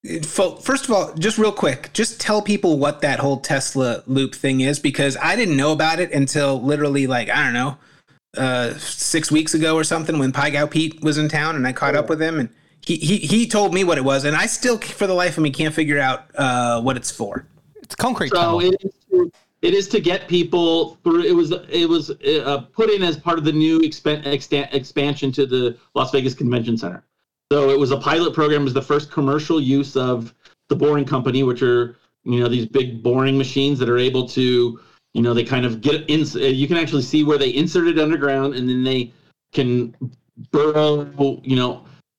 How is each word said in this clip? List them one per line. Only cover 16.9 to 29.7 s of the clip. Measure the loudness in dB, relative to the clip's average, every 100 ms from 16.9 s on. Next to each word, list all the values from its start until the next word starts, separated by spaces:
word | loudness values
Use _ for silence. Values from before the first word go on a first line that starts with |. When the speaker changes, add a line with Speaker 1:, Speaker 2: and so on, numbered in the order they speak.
| -2
Speaker 1:
it's | -6
for. | -8 -8 -8 -12 _ _ -20
Speaker 2:
It's | -18
concrete | -4 -2 -2 0
Speaker 3:
So | 2
Speaker 2:
tunnel. | 2 2
Speaker 3:
it | 2 0
is | -4 _ _
to, | 2 2 _ _ _
it | 0
is | 0 0
to | 0
get | 0 -2 0
people | 0 2 2 2 2 -2 -2
through. | 2 2
It | 4
was, | 2 2 -2 -4
it | -2 2
was, | 0 -2
uh, | -4 0 0 0 -4 -6
put | -2 2
in | 2
as | 0 -2
part | -2 0
of |
the | 0
new | 2 2 4
expan-, | 2 0 -4 -2
extan-, | -2 -6 -2 -4 -2
expansion | -6 -4 -4 -2 -2 -4
to | 0 0
the | 0 -2 -4 _
Las | -4 -2
Vegas | 0 -2
Convention | -2 -2 0 -2 -4
Center. | -4 -12 _ _ _ _ _
So | 2 4
it | 4
was | 2
a | 0
pilot | 0 0 0
program. | 2 2 2
It |
was | 0
the | -2
first | 0 -2 -2
commercial | -2 0 0 0 0
use | 2